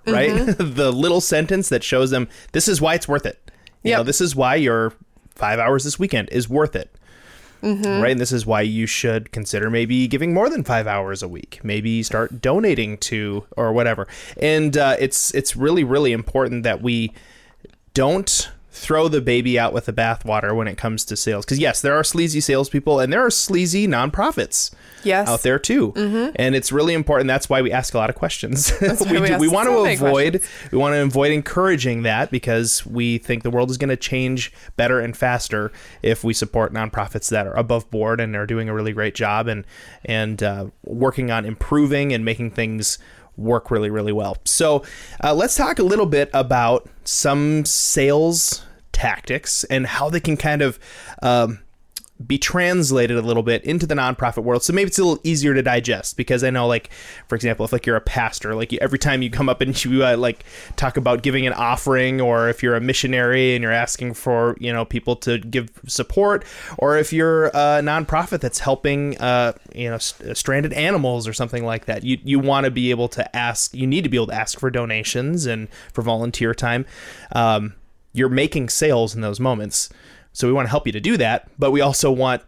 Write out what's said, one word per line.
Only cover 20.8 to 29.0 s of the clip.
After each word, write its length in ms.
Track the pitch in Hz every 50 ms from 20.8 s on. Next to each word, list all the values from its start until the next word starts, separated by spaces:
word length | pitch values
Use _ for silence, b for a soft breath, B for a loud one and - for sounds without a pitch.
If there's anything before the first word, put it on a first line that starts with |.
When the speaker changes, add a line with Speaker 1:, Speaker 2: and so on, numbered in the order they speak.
| - 113 110 110 -
Speaker 1:
to 100 | - 113
sales. 300 | - - 113 107 101 104
'Cause 140 | - 135 143
yes, 200 | 147 135 - -
there 160 | - 139 143
are 80 | 156 156
sleazy 380 | - - 165 170 165 151 151
salespeople 580 | 143 - 135 135 139 - - 139 - 156 147 131
and 120 | 131 131
there 140 | 165 233 262
are 60 | 233
sleazy 560 | - - - - 185 175 180 165 175 202 214
nonprofits 840 | 190 135 117 127 147 - 190 214 311 - - 107 - - - - - B B B B B B B
Speaker 2:
Yes. 260 | 196 185 196 208 123
Speaker 1:
out 140 | 117 113 -
there 140 | 127 131
too. 360 | 143 - - 240 285 196 - -
Speaker 2:
Mm-hmm. 380 | - 208 202 214 226 240 302 311
Speaker 1:
And 200 | - 123 131 135
it's 180 | 131 - - 131
really 200 | 147 156 170 170
important. 360 | 160 147 - 147 131 135 131
That's 180 | 131 135 -
why 140 | - 139 135
we 100 | 131 123
ask 220 | 120 131 123 - -
a 40 |
lot 120 | 117 107 113
of 80 | -
questions. 600 | - - 151 - - - - 127 139 - - -
<laughs> 40 | -
Speaker 2:
That's 180 | 196 190 -
why 120 | -